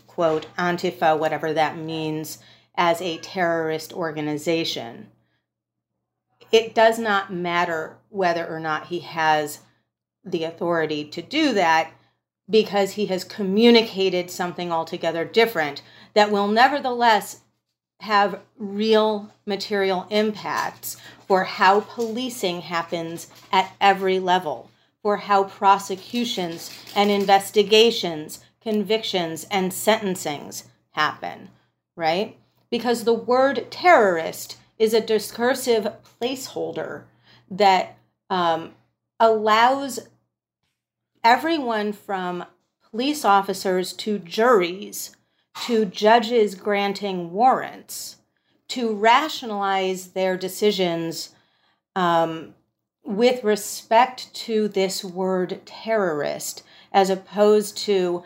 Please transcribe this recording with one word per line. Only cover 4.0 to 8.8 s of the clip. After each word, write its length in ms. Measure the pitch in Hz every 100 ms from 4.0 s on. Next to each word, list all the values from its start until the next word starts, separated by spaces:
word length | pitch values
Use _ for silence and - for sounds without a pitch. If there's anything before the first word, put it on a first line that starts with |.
| 160 151 151 147 170 165 160 143 117 127 - _ _ _ _ _ _ _ _ _ _ _ _ _ _
it 240 | 226 226
does 240 | 226 226 226
not 340 | 226 196 196
matter 640 | 175 175 175 175 160 160 - _
whether 380 | 202 180 170 170
or 120 | 160
not 280 | 160 156